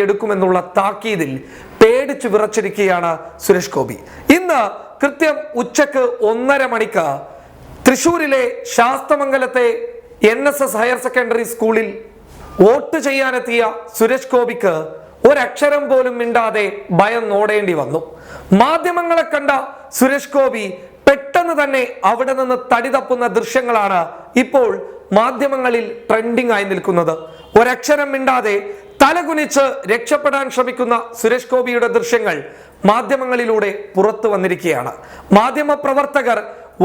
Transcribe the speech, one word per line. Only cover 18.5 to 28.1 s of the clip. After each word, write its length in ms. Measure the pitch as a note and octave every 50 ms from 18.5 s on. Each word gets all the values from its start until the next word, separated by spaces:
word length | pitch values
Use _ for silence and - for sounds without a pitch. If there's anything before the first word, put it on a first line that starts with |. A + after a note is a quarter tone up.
| F#3+ G3 A#3
മാധ്യമങ്ങളെ 640 | C#4 D#4+ E4 E4 F4+ F4 F4 E4+ E4+ E4+ E4 D#4 D#4+ -
കണ്ട 160 | D4 C#4+ C#4 C#4+ C4 - - - - - - - -
സുരേഷ് 320 | B3 C4 C#4 C#4+ C#4 - -
ഗോപി 300 | C#4 C4+ B3+ G#3+ A3+ G#3 G3 F3+ - - - - - -
പെട്ടെന്ന് 500 | - C#4 C#4 C#4 - - - F4 E4+ E4 D4 D4
തന്നെ 220 | C#4 C4+ C4 B3 A#3+ - - - F#3+
അവിടെ 240 | A3+ A#3 C4 C4 C4 C4 C4
നിന്ന് 160 | B3 B3+ - - - -
തടി 180 | A#3 A#3 C4+ B3+ C4
തപ്പുന്ന 280 | B3 - B3+ A#3+ B3 A#3 F#3 A3+
ദൃശ്യങ്ങളാണ് 640 | - - - C4 B3 A#3+ A#3 A3 G3+ G3 F#3+ F3+ E3 - - - - - - A#3+ B3+
ഇപ്പോൾ 260 | - - C#4 B3 G#3+ F#3+ - - - - - - - G3 G#3
മാധ്യമങ്ങളിൽ 680 | A3+ B3+ C4 A#3 C#4 C#4 C4+ C4 B3+ B3 A#3 A#3 A3+ G#3 - - - -
ട്രെൻഡിംഗ് 440 | G#3+ A3 A3 A#3 A#3 A#3+ B3 A#3+ A3+
ആയി 100 | G3+ G3+ G3
നിൽക്കുന്നത്. 420 | F#3+ F3+ - - F#3 E3+ E3+ D#3+ D#3+ E3 - - - - - - - G#3+
ഒരക്ഷരം 500 | A#3 B3 B3+ B3+ - - D4 C#4+ C#4+ C#4